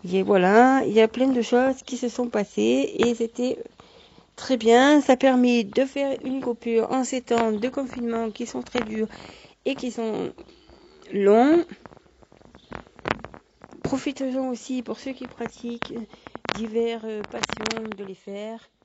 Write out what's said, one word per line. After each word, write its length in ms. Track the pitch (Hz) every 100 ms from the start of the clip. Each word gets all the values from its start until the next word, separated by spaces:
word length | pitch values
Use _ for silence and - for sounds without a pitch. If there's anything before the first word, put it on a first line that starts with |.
| 180
Et 140 | 190
voilà, 580 | 196 202 180 214 254 269 -
il 80 |
y 80 | 214
a 80 | 226
plein 180 | 240 262
de 140 | 247
choses 420 | 226 247 262 262 -
qui 120 | 247
se 100 | 240
sont 220 | 233 240
passées 680 | 214 202 - 220 254 277 -
et 140 | 240 233
c'était 420 | 226 - 247 - - _ - - - - _ -
très 180 | - 254
bien. 460 | 220 233 277 294
Ça 120 | 269
a 40 | 254
permis 480 | 269 254 247 240 202
de 180 | -
faire 340 | 269 285 277 269
une 160 | 262 262
coupure 500 | 247 240 240 226 -
en 140 | 262
ces 160 | 240 254
temps 320 | - 233 226
de 160 | 214 247
confinement 640 | 262 262 - 233 226 226
qui 140 | 208 240
sont 160 | 254
très 180 | 247 247
durs 280 | 214 214 220 - - - - _ -
et 100 | 269
qui 160 | 254
sont 400 | 233 226 208 - - - _ _ - _ _ -
longs. 540 | 196 196 214 269 339 330 - - - _ _ _ _ - - _ 50 - - 50 - - - _ _ - -
Profitons 680 | - 269 294 269 269 262 262
aussi 340 | 240 - 254
pour 160 | 233 220
ceux 120 | 269
qui 160 | 254 254
pratiquent 680 | - 233 - 233 233 - 220 214 - - - - 208
divers, 460 | 226 220 233 233
euh, 180 | 220 214 208
passions 540 | 226 220 - 220 226 220 202
de 60 | 196
les 100 | 185
faire. 540 | - 202 214 226 _ _